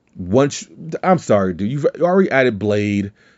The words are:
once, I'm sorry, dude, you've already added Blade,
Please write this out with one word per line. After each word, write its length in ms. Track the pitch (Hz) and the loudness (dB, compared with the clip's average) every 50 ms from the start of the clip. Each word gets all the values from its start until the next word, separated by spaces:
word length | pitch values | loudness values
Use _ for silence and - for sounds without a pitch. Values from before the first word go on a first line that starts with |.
| _ _ _ | _ _ _
once, 520 | - 92 87 95 123 139 147 - - - - 82 - - 160 160 - - | -14 -6 0 2 2 2 2 0 -6 -12 -14 -18 -18 -14 -10 -10 -4 0
I'm 140 | 180 190 165 | 0 0 0
sorry, 360 | - - 120 101 98 92 90 | 2 2 0 2 2 0 -2
dude, 180 | 80 98 104 | -4 -6 -6
you've 140 | 135 147 143 | -4 -2 -2
already 460 | 160 - - 147 175 180 196 196 - | -2 -2 0 0 2 4 4 2 2
added 260 | - 135 131 127 113 98 | 2 2 2 2 0 0
Blade, 540 | 104 104 107 104 104 104 101 101 101 101 - _ _ _ _ | -2 0 0 0 0 0 0 0 -2 -4 -8 _ _ _ _